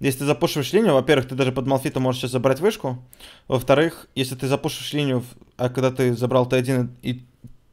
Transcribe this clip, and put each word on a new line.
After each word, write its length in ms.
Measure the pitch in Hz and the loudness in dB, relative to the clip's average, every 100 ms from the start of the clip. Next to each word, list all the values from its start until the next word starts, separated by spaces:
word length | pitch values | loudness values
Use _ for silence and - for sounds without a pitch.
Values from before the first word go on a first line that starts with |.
если 180 | 139 127 | -2 0
ты 60 | 139 | 0
запушиваешь 480 | 147 165 156 127 | 0 0 -2 0
линию, 200 | 190 220 135 | 2 4 4
во-первых, 340 | 127 143 127 | 4 2 2
ты 60 | 131 | 0
даже 180 | 131 | 0
под 140 | 131 131 | 0 0
Малфитом 360 | 135 147 131 | 0 0 -2
можешь 160 | 131 127 | -2 -2
сейчас 100 | 127 | -4
забрать 280 | 127 131 135 | 0 0 2
вышку. 420 | 196 220 139 127 - - - - - | 0 -2 -6 -10 -12 -20 -20 -20 -4
Во-вторых, 600 | 127 127 139 165 - - | -2 2 4 4 -2 -10
если 220 | - 131 131 | -6 -6 -4
ты 120 | 131 | -2
запушишь 420 | 139 156 - - | -2 -2 -6 -6
линию, 300 | 147 143 127 | -4 -2 -2
в-, 140 | 123 - - - | -4 -14 -20 -6
а 140 | 123 | -4
когда 200 | 123 131 | 0 -2
ты 220 | 127 127 | 2 0
забрал 320 | 117 120 131 127 | 0 0 2 2
Т 80 | 131 | 0
один 400 | 127 131 120 - | 0 0 -2 -6
и 200 | 127 127 - _ - - _ | -8 -8 -12 _ -20 -20 _